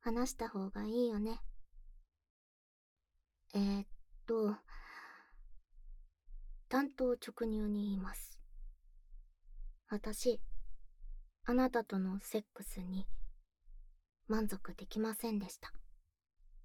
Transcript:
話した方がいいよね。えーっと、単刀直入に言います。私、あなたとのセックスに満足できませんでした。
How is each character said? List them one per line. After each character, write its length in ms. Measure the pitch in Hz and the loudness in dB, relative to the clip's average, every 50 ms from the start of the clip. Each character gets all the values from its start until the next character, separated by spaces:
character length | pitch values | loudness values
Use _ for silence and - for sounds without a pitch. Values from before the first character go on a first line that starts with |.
話 300 | - 240 226 240 247 254 | 0 2 4 4 2 2
し 60 | - | 2
た 120 | - 226 226 | -2 -4 -2
方 220 | - 196 190 196 | -2 -2 -2 -2
が 140 | - 208 208 | -2 -4 -2
い 60 | 214 | 0
い 180 | 220 240 247 240 | 4 4 4 4
よ 100 | 220 208 | 4 2
ね。 220 | 214 220 226 - - - - - - - - - - - - - - _ _ _ _ _ _ _ _ _ _ _ _ _ _ _ _ _ _ _ _ _ _ _ _ _ _ _ _ - - | 0 0 0 -2 -2 -4 -6 -8 -12 -12 -16 -16 -16 -16 -18 -18 -20 _ _ _ _ _ _ _ _ _ _ _ _ _ _ _ _ _ _ _ _ _ _ _ _ _ _ _ _ -2 0
え 40 | 202 | 2
ー 260 | 202 196 196 202 202 | 4 4 2 2 -2
っ 20 | - - - - - - - - | -4 -8 -12 -12 -14 -18 -10 -2
と、 300 | - 226 220 214 208 208 - - - - - - - - - - - - - - - - - - - - - - _ - - - - - - - - _ _ _ - - - - - - - - - | 0 2 4 4 4 2 0 -4 -12 -12 -12 -12 -12 -14 -16 -16 -16 -18 -20 -20 -20 -18 -18 -14 -14 -14 -14 -14 _ -20 -16 -14 -14 -14 -14 -16 -18 _ _ _ -10 -10 -8 -6 -6 -8 -8 -4 2
単 220 | - 262 285 277 | 2 2 2 2
刀 220 | - - 262 247 | 2 2 4 4
直 360 | 240 240 - - - - 233 226 | 4 2 -2 -6 -4 -2 -2 0
入 200 | 214 214 214 208 | 2 2 2 2
に 160 | 208 208 208 | 2 2 2
言 80 | 208 196 | 0 0
い 40 | 190 | 0
ま 160 | 185 185 - | 0 -2 -4
す。 260 | - - - - - - - - - - - - - - - - - - - - - - - _ _ _ - - - - - - - _ - | -6 -8 -10 -12 -14 -16 -14 -12 -10 -10 -10 -12 -14 -20 -20 -20 -20 -18 -16 -16 -16 -16 -18 _ _ _ -14 -10 -6 -6 -6 -8 -10 _ -4
私、 520 | 214 208 - 220 208 - - 254 220 - - - - - - - - - - - - - - - - - - - _ _ - | -4 -2 -2 -2 -2 4 4 4 6 6 2 4 4 2 4 2 0 -4 -6 -10 -12 -12 -10 -8 -8 -8 -10 -14 _ _ 0
あ 100 | - 240 | 4 6
な 160 | 254 254 254 | 8 8 8
た 140 | 254 240 214 | 6 2 2
と 140 | - 202 190 | 2 2 2
の 200 | 190 190 190 202 | 2 2 0 -2
セ 180 | - - - 214 | -2 -2 -2 -2
ッ 60 | 214 - | -2 -4
ク 120 | _ - 202 | _ -12 -8
ス 160 | - - - | -8 -6 -6
に 260 | 180 185 185 190 - - - - - - - - - _ _ _ _ - - - - - - - _ _ _ _ _ | -4 -2 0 2 4 6 6 6 4 2 -2 -6 -14 _ _ _ _ -16 -16 -14 -14 -16 -20 -20 _ _ _ _ _
満 220 | - 220 220 220 208 | 2 2 4 4 2
足 260 | 190 196 - - 180 | 2 0 -2 -4 -6
で 120 | - 190 | -8 -10
き 120 | - - 214 | -4 -2 0
ま 160 | 220 220 214 | 0 0 0
せ 160 | - - 226 | -2 -2 0
ん 80 | 214 208 | 0 0
で 100 | 196 190 | -2 -4
し 100 | - - | -8 -12
た。 140 | - - - - - - - - - _ _ _ _ _ _ _ - - - - | -10 -8 -8 -8 -8 -10 -16 -20 -20 _ _ _ _ _ _ _ -20 -20 -20 -20